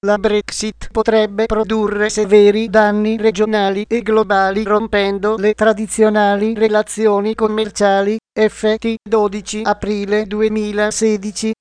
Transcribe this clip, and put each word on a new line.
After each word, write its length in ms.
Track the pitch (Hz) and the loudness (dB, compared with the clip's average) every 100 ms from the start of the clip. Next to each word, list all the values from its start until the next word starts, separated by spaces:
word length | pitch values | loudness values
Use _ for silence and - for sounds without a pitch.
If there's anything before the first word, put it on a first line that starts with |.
| 196 | 0
"La 120 | 208 | 0
Brexit 720 | 202 208 - - 214 - - | 2 -2 -4 -8 -8 -8 -8
potrebbe 540 | - 220 220 214 202 226 | -2 2 2 2 -2 -2
produrre 640 | 214 214 220 208 208 208 | -2 -2 -2 -2 -2 -2
severi 600 | 214 208 208 208 202 226 | -2 4 6 6 4 2
danni 460 | 202 214 208 214 220 | 2 2 2 0 0
regionali 720 | 214 185 214 214 196 196 214 | 0 0 0 0 0 -2 -2
e 140 | 226 | -4
globali, 640 | 214 220 202 196 190 196 | 0 0 2 2 2 0
rompendo 760 | 208 208 220 208 196 196 202 214 | 0 0 0 0 0 0 -2 0
le 160 | 202 | -2
tradizionali 1000 | 214 214 208 214 - 214 214 208 202 214 | 0 0 0 -4 2 2 4 2 2 -2
relazioni 800 | 226 220 214 220 - 214 202 208 | 0 2 2 -2 0 2 2 0
commerciali". 840 | 220 220 214 220 180 202 196 202 220 _ - | -2 -2 -2 -4 0 2 2 0 -4 _ 0
F 380 | 214 - 214 220 | 0 0 -2 0
T, 200 | 226 226 | -2 -6
dodici 600 | - 220 208 202 - 214 | -2 0 0 -4 -8 -6
aprile 640 | 214 208 196 208 202 214 214 | -2 -2 -2 -4 -2 -2 -2
duemilasedici. 1200 | 208 220 214 208 208 208 214 220 214 202 196 220 220 | -2 0 0 -4 -2 -2 0 0 0 -4 -6 -6 -6